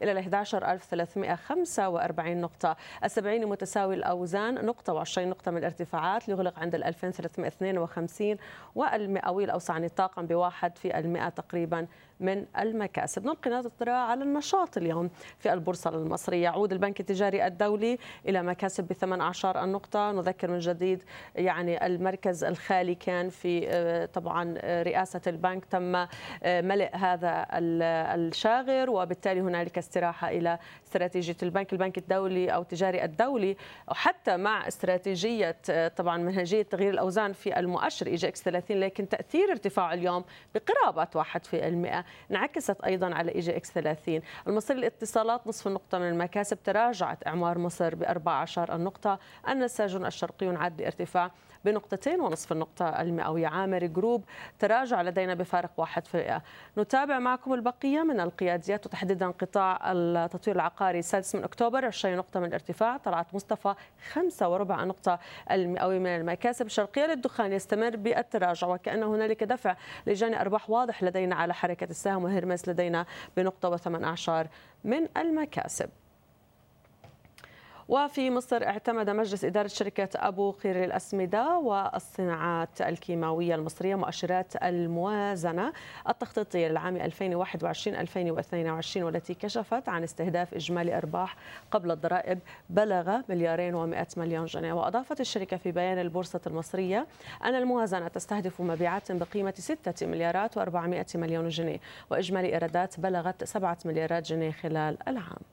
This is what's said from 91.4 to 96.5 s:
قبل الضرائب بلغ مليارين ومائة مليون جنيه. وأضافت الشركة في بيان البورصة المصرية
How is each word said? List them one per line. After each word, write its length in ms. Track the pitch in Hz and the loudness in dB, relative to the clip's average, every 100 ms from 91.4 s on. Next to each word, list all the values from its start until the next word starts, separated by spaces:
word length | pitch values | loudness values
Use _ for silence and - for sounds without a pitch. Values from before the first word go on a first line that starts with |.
| - - - | -16 -18 -2
قبل 200 | 214 175 | 0 0
الضرائب 480 | 160 165 180 - 180 - - - | 0 0 0 0 -4 -4 -18 0
بلغ 500 | 180 214 185 170 233 254 | 2 4 2 2 0 0
مليارين 460 | 175 170 165 180 175 | 0 2 2 0 0
ومائة 320 | 165 - 170 175 | -2 -2 -4 -4
مليون 280 | 170 165 165 | -2 -2 -4
جنيه. 280 | - 165 | -4 -2
وأضافت 480 | 170 - 233 262 294 | 0 0 0 -2 -4
الشركة 360 | 247 208 190 185 | -2 -2 -2 -2
في 140 | 180 | -2
بيان 280 | 170 185 185 | 0 0 0
البورصة 420 | 175 180 175 175 | 0 -2 -4 -6
المصرية 600 | 170 | -4